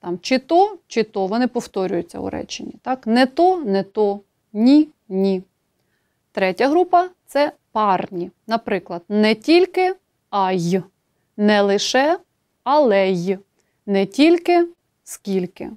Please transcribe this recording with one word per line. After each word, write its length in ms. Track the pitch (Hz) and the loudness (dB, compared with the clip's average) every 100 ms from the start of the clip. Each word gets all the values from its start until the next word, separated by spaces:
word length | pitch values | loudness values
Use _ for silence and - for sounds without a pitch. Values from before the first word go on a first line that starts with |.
Там 180 | 175 180 | -10 -10
чи 200 | - 262 | -2 -4
то, 400 | 254 330 403 392 _ | 2 2 2 -2 _
чи 160 | - | -4
то, 240 | 220 208 190 | -4 -4 -4
вони 220 | 220 247 | -2 -2
повторюються 680 | 247 233 - 190 185 170 - | -4 -8 -6 -4 -4 -8 -10
у 120 | 190 | -10
реченні. 440 | - - - - - | -10 -12 -12 -14 -14
Так? 240 | - 254 226 | -8 -8 -2
Не 200 | 233 262 | 2 2
то, 380 | 262 349 370 | 2 2 2
не 180 | 262 196 | -2 -2
то, 380 | 196 - 208 202 _ _ _ | -4 -2 -2 -2 _ _ _
ні, 360 | 208 233 285 302 _ _ | 0 4 4 2 _ _
ні. 340 | 190 196 190 190 _ _ _ _ _ _ _ _ | -2 -2 -2 -6 _ _ _ _ _ _ _ _
Третя 360 | - 190 180 254 | -4 -4 0 0
група — 400 | 311 359 349 359 _ _ | 2 2 2 0 _ _
це 260 | 277 294 - _ | -2 -2 -4 _
парні. 580 | 220 214 190 - 185 185 _ - | -4 0 0 -2 -8 -10 _ -6
Наприклад, 560 | 220 - 202 - 175 _ | -6 -4 -6 -6 -16 _
не 260 | 208 214 | 0 2
тільки, 600 | 220 220 330 370 370 370 381 _ _ _ | 0 2 2 2 0 -2 -2 _ _ _
а 220 | 202 190 | -2 -2
й, 300 | 185 170 185 180 _ _ _ _ - | 0 -2 -2 -4 _ _ _ _ -2
не 260 | 208 208 | 2 2
лише, 560 | 202 202 - 254 285 349 _ _ _ _ | 2 0 0 0 0 -2 _ _ _ _
але 460 | - 285 277 196 190 | -2 2 4 2 2
й, 280 | 185 175 190 _ _ _ _ - | -2 -4 -6 _ _ _ _ -4
не 200 | 196 196 | -2 -2
тільки, 600 | 196 302 339 339 349 349 - _ _ | 2 4 4 2 0 0 -6 _ _
скільки. 680 | - - - 190 180 - - | -20 -18 -6 -4 -4 -10 -16